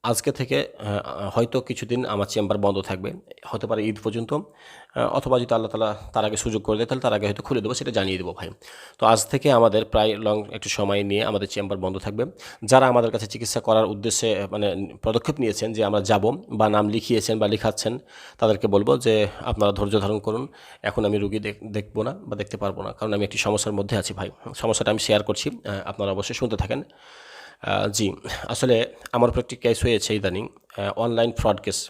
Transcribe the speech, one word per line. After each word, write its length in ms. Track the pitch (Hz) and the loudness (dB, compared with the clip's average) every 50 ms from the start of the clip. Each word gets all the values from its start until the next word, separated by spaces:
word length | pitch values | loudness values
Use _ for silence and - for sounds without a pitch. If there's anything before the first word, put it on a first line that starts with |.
| - | -2
আজকে 280 | 120 117 - - 147 | -2 -2 0 0 -2
থেকে, 360 | 139 - 135 - 139 143 - - - - | -2 -2 -2 0 0 -2 -2 -2 -8 -10
আহ, 500 | - 104 101 101 - 64 65 - 101 98 - | -6 -4 -4 -4 -4 -6 -8 -8 -8 -2 0
হয়তো 280 | 120 117 117 - 131 | 0 0 2 0 -4
কিছুদিন 440 | 123 - 123 - - 107 120 123 127 | -2 -2 -8 -8 -4 -4 -2 -2 -2
আমার 200 | - 104 101 101 | -2 -2 -2 -2
চেম্বার 320 | - - 113 104 95 101 | -2 -2 -2 0 2 2
বন্ধ 240 | 101 101 101 101 98 | 2 4 2 2 0
থাকবে, 320 | 92 - 95 92 95 98 85 87 - - - - - | -2 -4 -6 -4 -4 -8 -8 -10 -16 -20 -20 -20 -12
হতে 220 | - - 110 - | -10 -8 -6 -4
পারে 160 | - 113 107 107 | -2 -2 0 0
ঈদ 140 | 110 110 101 - | -2 -2 -2 -4
পর্যন্ত, 300 | 110 104 117 117 - 143 | -4 -4 -4 -4 -2 -4
আহ, 680 | 147 - - - _ - - - - - _ _ - | -4 -4 -8 -18 _ -20 -20 -20 -20 -20 _ _ -2
অথবা 400 | 120 - - 139 - 131 131 123 | -2 0 0 0 0 2 0 0
যদি 160 | 120 120 117 | 2 2 0
আল্লাহ 160 | 113 110 110 | 0 0 -2
তাআলা 400 | - 110 113 107 104 101 - - - | -2 0 0 0 -2 -4 -10 -4 -2
তার 120 | 117 107 | 0 0
আগে 120 | 107 107 | 0 -2
সুযোগ 260 | 107 - 123 110 107 101 | -2 -4 -2 -2 -2 0
করে 140 | - 107 | 0 0
দেয় 100 | 104 117 | 0 0
তাহলে 140 | 110 135 131 | -2 -2 -2
তার 120 | 123 123 110 | 0 0 0
আগে 120 | 104 101 | 2 0
হয়তো 180 | 101 104 - - | -2 -4 -4 -4
খুলে 180 | - 135 120 | -2 -2 -2
দেবো, 120 | 101 110 127 | -2 -2 -4
সেটা 180 | - - - | -4 -4 -2
জানিয়ে 260 | 113 104 95 95 95 | -2 0 0 0 -2
দেবো 160 | 90 90 90 - | -4 -4 -8 -8
ভাই। 160 | - 87 82 - _ - - - - - - - | -10 -12 -14 -14 _ -20 -20 -20 -20 -20 -20 -4
তো 80 | _ - | _ 6
আজ 220 | 110 113 107 - | 6 6 6 4
থেকে 240 | - - 135 - 151 | 0 -2 2 4 6
আমাদের 340 | 135 117 117 113 101 107 110 | 6 8 8 6 6 4 0
প্রায় 320 | - - 110 107 110 107 | 2 2 2 4 4 0
লং 260 | 104 110 107 107 107 104 101 - | 0 0 0 0 0 -2 -6 -10
একটু 160 | 107 - 101 | -10 -6 -6
সময় 340 | - - 104 98 101 101 101 | -2 -2 0 0 2 0 0
নিয়ে 200 | 101 98 104 113 | 0 0 0 0
আমাদের 240 | - 107 101 101 | 0 0 -2 -2
চেম্বার 300 | 95 - 104 101 95 101 | -2 -4 -6 -4 -4 -4
বন্ধ 200 | 92 95 92 95 | -4 -4 -4 -4
থাকবে। 280 | 95 - 107 101 110 123 170 - - - - - - - | -4 -6 -6 -4 -4 -4 -6 -6 -16 -20 -20 -16 -10 2
যারা 220 | 104 131 127 131 | 6 8 8 8
আমাদের 240 | 131 120 120 117 113 | 8 6 4 4 4
কাছে 160 | 110 110 110 | 0 -2 -6
চিকিৎসা 320 | 104 - 113 117 - - 120 | -6 -8 -8 -6 -4 -4 -2
করার 260 | - - 110 110 110 | 2 4 4 4 4
উদ্দেশ্যে, 540 | 95 104 101 101 117 107 - - 113 104 95 | 2 0 -2 -2 -2 0 0 2 2 0 0
আহ, 120 | 101 95 | -2 -4
মানে 360 | 101 104 104 101 85 92 101 - - - - | -2 0 0 0 0 -2 -6 -8 -10 -4 -4
পদক্ষেপ 360 | 113 110 113 - - 143 - | 2 2 2 0 0 -2 0
নিয়েছেন 340 | 127 110 101 - 110 113 113 | 0 0 0 0 -4 -4 0
যে 100 | 107 110 | 0 0
আমরা 180 | 98 104 104 | 2 2 2
যাব 420 | 98 98 113 101 98 110 131 - - - | 4 4 2 4 4 2 0 0 -8 -8
বা 200 | - 107 107 107 | 0 2 2 4
নাম 200 | 107 104 107 104 | 4 4 2 2
লিখিয়েছেন 500 | 104 113 104 - 120 110 101 - 110 110 | 0 -2 0 2 0 2 2 0 0 0
বা 80 | 107 | 2
লিখাচ্ছেন, 520 | 98 - 101 - 110 107 - - 110 117 127 - _ - - - - - - | 0 0 0 0 -2 -2 0 -4 -4 -4 -6 -10 _ -20 -20 -20 -20 -2 2
তাদেরকে 280 | - 110 107 98 - | 4 4 4 4 2
বলবো 300 | 107 98 101 104 120 139 | 4 4 4 6 6 2
যে 300 | 131 123 127 110 107 104 101 - - | 4 4 4 4 4 2 0 -2 -8
আপনারা 320 | - 123 120 107 104 104 | -6 -4 0 2 2 2
ধৈর্য 300 | 101 98 104 101 104 107 | 2 0 -2 0 2 0
ধারণ 180 | 98 98 107 104 | 2 0 -2 -2
করুন। 280 | 98 110 107 117 135 139 - - - - - - | -2 -4 -4 -4 -6 -10 -14 -20 -20 -20 -20 -6
এখন 240 | - 104 - - 107 | -6 -4 -2 0 0
আমি 120 | 101 104 | 2 0
রুগী 220 | 104 101 101 101 110 | 0 -2 -2 -4 -4
দেখ-, 320 | 104 104 104 - - 110 | -6 -6 -10 -10 -12 -8
দেখবো 320 | 101 104 101 - - 110 107 | -8 -8 -8 -6 -6 -4 -4
না 80 | 120 | -4
বা 240 | 180 196 - 165 110 | -6 -8 -10 -12 -8
দেখতে 220 | 101 101 - - | -8 -8 -8 -6
পারবো 260 | - 104 98 95 98 98 | -6 -6 -6 -6 -6 -10
না, 80 | 107 | -10
কারণ 220 | - - 110 110 104 | -8 -6 -4 -2 0
আমি 100 | 101 104 | 0 -2
একটি 140 | 95 - | -2 -2
সমস্যার 360 | - - 104 107 101 - 110 104 | -2 0 0 0 0 0 -2 -2
মধ্যে 240 | 98 101 98 117 | -4 -2 -2 -2
আছি 160 | 101 95 - 101 | -2 -2 -4 -6
ভাই। 160 | 95 98 90 - _ - 117 117 | -8 -8 -10 -10 _ -16 -16 -10
সমস্যাটা 360 | - - 117 107 - - - | -4 -2 0 0 2 2 0
আমি 80 | 107 110 | 0 0
শেয়ার 240 | - - 107 104 107 | 2 0 0 0 0
করছি, 260 | - 104 - - 151 | -4 -4 -4 -4 -6
আহ, 320 | 127 117 _ 101 101 98 92 | -6 -8 _ -8 -8 -6 -8
আপনারা 260 | - - - 101 98 | -8 -6 -4 -4 -2
অবশ্যই 240 | 95 95 101 - 123 | -2 -4 -4 -6 -4
শুনতে 220 | - 131 117 110 | -4 -2 -2 -2
থাকেন। 260 | 101 - 101 113 139 - _ _ _ - - - - - - - - - - - | -2 -2 -4 -4 -6 -6 _ _ _ -20 -20 -20 -20 -20 -20 -20 -20 -20 -20 -18
আহ, 320 | _ - - 98 98 101 | _ -4 -2 -2 0 0
জি, 260 | 107 101 104 107 95 - - - - - - - | 0 0 0 -2 -2 -2 -4 -10 -10 -10 -10 -6
আসলে 460 | - - - - 127 120 113 120 - - - - - | -8 -4 -2 2 4 4 4 4 0 -6 -18 -12 -4
আমার 180 | - 120 120 117 | 2 2 2 4
উপর 100 | 117 127 | 2 0
একটি 160 | 120 - - | -4 -4 -10
কেস 280 | - - 120 113 - - | -2 0 0 2 2 2
হয়েছে 320 | 127 117 104 - - 110 | 2 2 2 0 0 -2
ইদানিং, 320 | 107 98 95 90 95 113 - _ - _ _ - | 0 0 -2 -2 -4 -6 -8 _ -20 _ _ -8
আহ, 120 | - 101 101 - | -6 -4 -4 -2
অনলাইন 360 | - 110 120 117 117 117 120 | -2 -2 0 2 2 2 2
ফ্রড 300 | 117 - - 110 101 92 | 0 0 2 2 2 2
কেস। 280 | - - 92 - - - | -2 -6 -6 -6 -8 -10